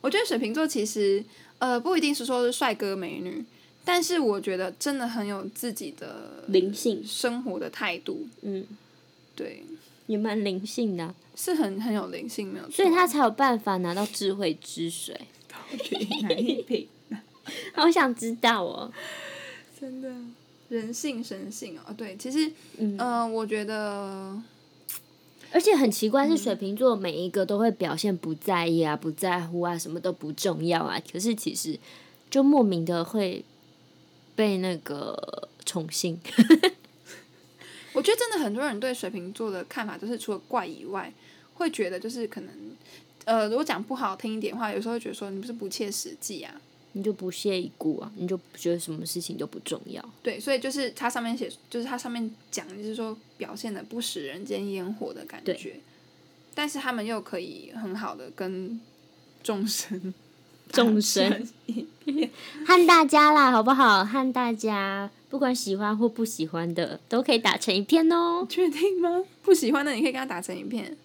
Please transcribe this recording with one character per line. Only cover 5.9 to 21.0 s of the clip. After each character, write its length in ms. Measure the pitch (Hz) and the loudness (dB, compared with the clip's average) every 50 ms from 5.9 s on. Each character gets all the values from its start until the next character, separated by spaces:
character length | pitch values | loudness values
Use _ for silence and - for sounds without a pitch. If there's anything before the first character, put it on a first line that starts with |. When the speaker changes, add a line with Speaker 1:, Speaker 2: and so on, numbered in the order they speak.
| - | -12
Speaker 1:
的 480 | - - - - 110 110 - - - - - | -12 -14 -14 -14 -14 -14 -16 -16 -14 -8 4
Speaker 2:
灵 260 | 196 190 180 196 208 | 4 6 6 6 0
性。 300 | - - 240 208 - - | 0 0 0 0 0 -4
Speaker 1:
生 340 | 214 - - - 247 240 240 254 | -8 -6 -2 -2 -2 -2 -2 -4
活 160 | 254 185 - | -4 -4 -4
的 100 | 175 160 | -6 -6
态 260 | 160 - - 196 175 170 | -6 -4 -4 -2 -4 -4
度。 280 | - - - - 311 240 226 - - | -6 -8 -8 -8 -8 -12 -14 -12 -8
Speaker 2:
嗯。 240 | 208 196 190 196 - 214 - - _ _ _ _ _ _ _ _ _ _ | -6 -6 -6 -6 -10 -16 -20 -20 _ _ _ _ _ _ _ _ _ _
Speaker 1:
对。 280 | - - - - - - - 320 - - - - - _ - | -10 -10 -10 -10 -12 -16 -16 -18 -18 -20 -20 -20 -20 _ -4
Speaker 2:
也 100 | 220 208 | -2 -2
蛮 260 | 214 226 208 220 208 | 0 0 0 0 0
灵 220 | 202 185 190 190 | -2 -2 -4 -6
性 300 | 214 - - 240 214 190 | -6 -4 -2 -2 -2 -2
的 80 | 175 165 | -2 -6
啊。 100 | 165 185 - _ - - | -8 -10 -14 _ -20 -12
Speaker 1:
是 180 | - - - 359 | -8 -4 -2 0
很， 260 | 311 311 196 190 196 | 0 0 0 -2 -4
很 140 | 220 240 214 | -2 -2 -2
有 140 | 208 185 180 | -2 -2 -4
灵 200 | 180 - - 240 | -8 -10 -10 -8
性， 240 | - - 208 190 190 | -8 -8 -8 -6 -8
没 60 | 202 | -10
有 60 | - | -10
错。 80 | - 302 | -8 0
Speaker 2:
所 120 | - 392 | 4 4
以 60 | 370 | 6
他 160 | 330 359 359 | 6 6 4
才 140 | 349 - 294 | 4 4 4
有 100 | 269 226 | 4 4
办 260 | 220 - 277 269 247 | 4 4 2 4 4
法 200 | 220 220 214 196 | 2 0 0 0
拿 180 | 185 180 170 175 | 0 0 0 0
到 100 | 190 208 | 0 -2
智 280 | 214 214 - 208 190 185 | -2 -2 -2 -2 0 0
慧 180 | 196 202 165 156 - | 0 0 -2 -2 -2
之 300 | - - - - 165 165 | -8 -14 -6 -4 -4 -4
水。 240 | 165 - - - - - - - - - - _ | -4 -6 -10 -10 -12 -14 -14 -18 -20 -20 -20 _
Speaker 1:
到 80 | - - - - - 233 | -18 -18 -14 -12 -10 -10
底 440 | - - - 392 220 - - - 214 | -6 -6 -4 -4 -2 -2 -2 -2 0
哪 80 | 202 247 | 0 0
一 280 | - 233 240 277 240 - | 2 2 0 0 -2 -2
瓶 260 | - 254 - - - - - _ _ | -2 -2 -2 -2 -4 -16 -20 _ _
啊？ 120 | 226 - - _ _ _ _ - | -12 -12 -12 _ _ _ _ -14
Speaker 2:
<laughs> 200 | - - - 381 - | -12 -12 -12 -8 0
好 140 | - 302 339 | 4 6 6
想 220 | 330 370 302 262 240 | 6 6 4 4 2
知 220 | - - 226 226 226 | -2 -4 -4 -4 2
道 240 | - 240 233 214 180 | 4 4 4 4 0
哦。 280 | - - - - - - - - - - - - - - - - - - - - - - - | -4 -4 -8 -10 -10 -12 -14 -14 -12 -12 -12 -12 -14 -14 -14 -14 -16 -16 -18 -20 -20 -18 -14
Speaker 1:
真 220 | 277 262 254 262 262 | -12 -12 -10 -10 -10
的， 100 | 262 254 247 240 240 240 _ - _ - _ _ _ | -10 -10 -12 -14 -16 -18 _ -20 _ -20 _ _ _
人 240 | 240 226 220 220 240 | -6 -6 -4 -4 -8
性、 300 | - | -6